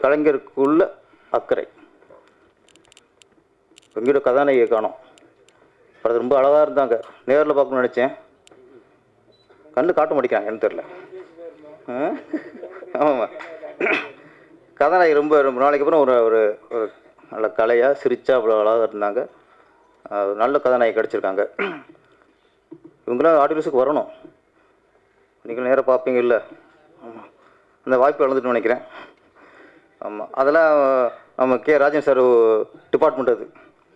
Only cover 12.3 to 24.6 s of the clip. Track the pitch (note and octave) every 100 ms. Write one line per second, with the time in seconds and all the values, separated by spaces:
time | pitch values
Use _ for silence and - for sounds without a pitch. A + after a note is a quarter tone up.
12.3 | D#4 - - - - - - D3 C3 G#2
13.3 | - - - - - F#3 - - - -
14.3 | - _ - _ - C#3+ F3+ E3+ D3 D3+
15.3 | D3+ C3+ B2 C#3 D3 C#3+ E3 C3+ B2 A2+
16.3 | A2 G#2+ G#2 - A#2+ G#2+ - _ _ -
17.3 | A2 G#2+ - A2+ A#2+ C3 C#3+ B2+ B2 -
18.3 | C3 A2+ A2 G#2+ A#2 A2 G#2+ G#2 G#2 -
19.3 | - _ _ _ _ _ _ - G#2 G2+
20.3 | G2+ A#2+ C#3+ B2+ B2 A#2 G#2+ G#2+ G#2+ G2
21.3 | F#2+ G2+ - G3+ D#3 - _ _ _ _
22.3 | _ _ _ _ - - _ - B2 D#3+
23.3 | D#3 D3 D#3 D#3+ C3+ C3 D3 - - -
24.3 | _ _ _